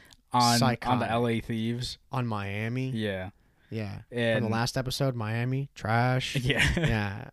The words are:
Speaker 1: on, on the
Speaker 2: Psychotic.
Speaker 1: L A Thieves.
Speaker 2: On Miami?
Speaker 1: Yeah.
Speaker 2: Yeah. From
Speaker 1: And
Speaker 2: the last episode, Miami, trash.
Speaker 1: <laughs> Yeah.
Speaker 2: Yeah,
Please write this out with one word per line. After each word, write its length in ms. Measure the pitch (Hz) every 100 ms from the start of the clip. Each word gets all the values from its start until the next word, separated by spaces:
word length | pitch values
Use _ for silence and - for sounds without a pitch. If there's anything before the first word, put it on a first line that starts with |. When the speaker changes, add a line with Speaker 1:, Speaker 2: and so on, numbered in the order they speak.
| - - _
Speaker 1:
on, 100 | 123
on 100 | 120
the 40 | 117
Speaker 2:
Psychotic. 520 | 131 117 120 123 113
Speaker 1:
L 180 | 117 120
A 120 | 113
Thieves. 580 | - 113 113 120 123 - -
Speaker 2:
On 160 | 127 120
Miami? 640 | 104 98 101 113 127 131
Speaker 1:
Yeah. 400 | 113 104 95 92 - _ _ -
Speaker 2:
Yeah. 280 | 110 104 101 -
From 100 | 120
Speaker 1:
And 260 | 117 110
Speaker 2:
the 40 | 110
last 280 | 113 123 135
episode, 380 | 123 - 135
Miami, 540 | 120 107 117 123 135 139
trash. 640 | - 101 117 127 127 - 131
Speaker 1:
<laughs> 40 |
Yeah. 240 | 127 127 - 185
Speaker 2:
Yeah, 480 | 147 110 101 107 -